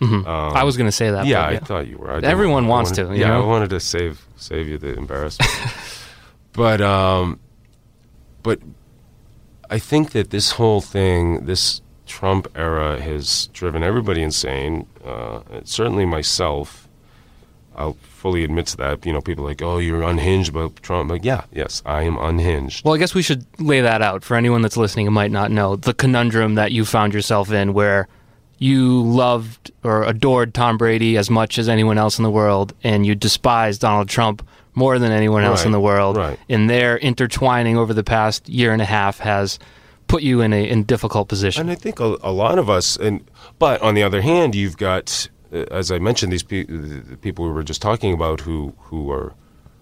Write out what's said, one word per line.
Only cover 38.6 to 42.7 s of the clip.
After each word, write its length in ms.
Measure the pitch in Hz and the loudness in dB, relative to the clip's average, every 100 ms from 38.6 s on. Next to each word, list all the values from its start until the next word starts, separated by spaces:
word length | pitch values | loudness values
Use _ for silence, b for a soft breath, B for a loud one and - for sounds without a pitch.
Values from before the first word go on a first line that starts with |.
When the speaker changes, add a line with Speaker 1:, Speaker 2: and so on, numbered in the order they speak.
| 120 | 2
Speaker 1:
and 80 | 110 | 2
a 40 | |
half 340 | 101 107 98 - | 2 0 0 -2
has 400 | 110 101 98 - B B B B - | -2 0 0 -4 B B B B -2
put 160 | 170 | 0
you 180 | 147 123 | 4 2
in 120 | 110 | 4
a, 160 | 104 107 | 2 2
in 160 | 113 | 0
difficult 440 | 104 120 113 107 101 | 2 0 0 -2 0
position. 340 | 98 98 147 | 0 0 0
Speaker 2:
And 80 | 170 | -4
I 20 | |
think 240 | 175 - - | -4 -6 -4
a, 180 | 113 - | -2 -2
a 80 | - | -2
lot 300 | 95 113 180 | 0 2 2
of 100 | 107 | 2